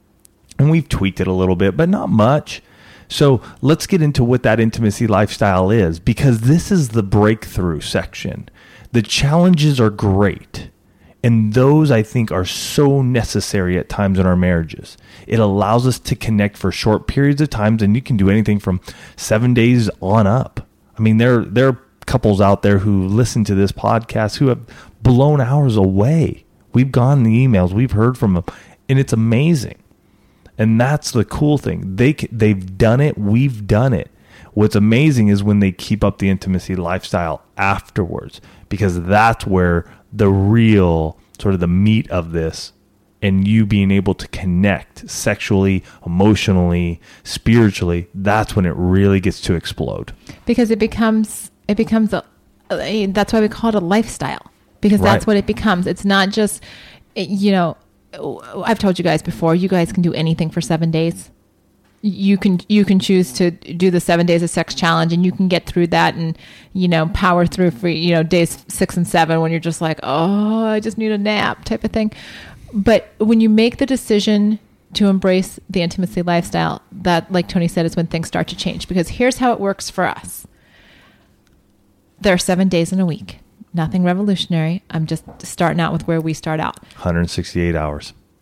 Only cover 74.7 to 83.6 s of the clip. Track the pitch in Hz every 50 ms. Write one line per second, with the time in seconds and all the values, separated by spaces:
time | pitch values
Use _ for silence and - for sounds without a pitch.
74.7 | _ _ _ - - - 208 196 190 190 196 190 185 185 185 - - - _ -
75.7 | 190 185 170 175 - - 180 180 - 190 175 175 175 170 170 - - 165 165 160
76.7 | - - _ - - 185 180 185 175 165 165 - 185 175 170 - - 185 170 165
77.7 | - 180 165 165 - 175 170 160 - 165 165 - - 175 170 - 180 - - 185
78.7 | - 170 - - 180 185 160 - - - 247 262 254 - 262 240 226 - 202 196
79.7 | 196 - - - - 190 180 - - - - 175 - - - - _ _ _ _
80.7 | _ _ _ _ _ _ _ _ _ _ _ _ _ _ _ _ _ _ _ _
81.7 | _ _ _ _ _ _ _ _ _ - - 202 180 180 - - 180 180 190 185
82.7 | 185 165 165 170 185 190 185 170 147 - - - - - _ _ _ -